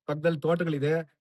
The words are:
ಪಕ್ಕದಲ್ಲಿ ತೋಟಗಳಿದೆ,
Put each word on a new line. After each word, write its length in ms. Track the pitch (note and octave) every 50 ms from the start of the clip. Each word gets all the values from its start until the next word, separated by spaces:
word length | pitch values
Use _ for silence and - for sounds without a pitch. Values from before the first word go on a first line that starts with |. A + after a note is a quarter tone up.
| _
ಪಕ್ಕದಲ್ಲಿ 340 | - D3 D3+ D3+ E3+ E3 C#3+
ತೋಟಗಳಿದೆ, 760 | D#3+ D#3 E3+ E3+ F3 E3 D3+ C#3 C#3 D3+ D#3+ E3 D#3+ - _ _